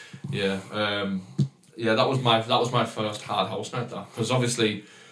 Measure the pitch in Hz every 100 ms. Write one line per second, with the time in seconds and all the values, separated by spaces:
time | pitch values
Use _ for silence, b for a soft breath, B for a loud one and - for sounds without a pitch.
0 | B B - 101 98 95 - 104 104 101
1 | 98 95 - - - - _ - 113 110
2 | 131 131 120 113 113 120 120 120 117 -
3 | 107 - - 104 95 98 107 123 120 95
4 | 95 - 110 127 120 120 107 107 B B
5 | B